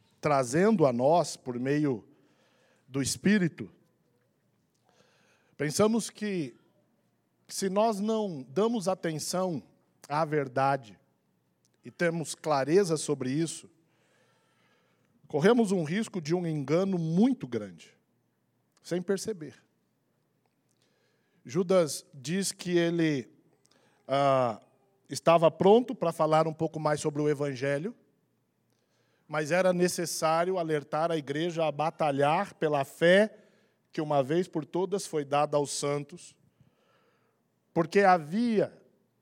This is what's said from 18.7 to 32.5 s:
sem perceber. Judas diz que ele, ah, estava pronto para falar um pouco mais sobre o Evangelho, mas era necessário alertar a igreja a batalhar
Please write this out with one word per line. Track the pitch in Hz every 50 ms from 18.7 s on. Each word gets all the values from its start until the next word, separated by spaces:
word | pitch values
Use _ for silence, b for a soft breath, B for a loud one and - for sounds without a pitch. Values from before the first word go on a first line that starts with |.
| _ _
sem | - - 165 180
perceber. | 180 - 196 190 - 220 220 165 151 143 - - _ _ _ _ _ _ _ _ _ _ _ _ _ _ _ _ _ _ _ _ _ _ _ _ _ _ _ _ _ _ _ _ _ _ _ _ -
Judas | - 117 170 196 175 190 185 165 139 - - - _ -
diz | 139 120 139 175 196 190 -
que | - - - 170 175 170
ele, | 170 170 175 170 160 156 147 131 - - _ _ _ _ _ _ _ b b b b b b b b
ah, | b 135 139 143 139 135 131 127 117 107 92 _ _ _ _ _ _ _ _ _ -
estava | 147 - - 165 165 170 165 156
pronto | 156 - 175 190 214 240 247 220 247
para | - 180 170
falar | 160 - 160 156 156 156 160
um | 160 151
pouco | - 160 160 - 156
mais | 156 151 151 147
sobre | - 156 143 147
o | 151 151
Evangelho, | 147 135 143 143 135 120 135 139 143 143 165 233 247 _ _ _ _ _ _ _ _ _ _ _ _ _ _ _ _ _ _ _ _ _ _ _ _ _ _ -
mas | 151 151 156 143
era | 165 180 185 185
necessário | 180 175 180 175 - - 170 151 - - 165 156 160 165 175 185 190 180
alertar | 165 160 156 147 143 - 151 151 165 170
a | 165
igreja | 160 139 127 143 151 165 180 160 165 160
a | 151
batalhar | 143 143 151 160 - - 165 147 139 135 139 143 160 185 202 -